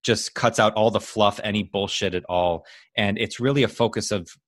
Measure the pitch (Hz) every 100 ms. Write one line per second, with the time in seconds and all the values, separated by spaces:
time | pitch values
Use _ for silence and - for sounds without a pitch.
0 | - 107 - - 120 113 107 110 110 104
1 | - 110 101 - 107 104 95 98 98 -
2 | 98 90 - 90 87 82 - - _ -
3 | 104 104 110 - 123 143 113 - 117 110
4 | - 104 85 -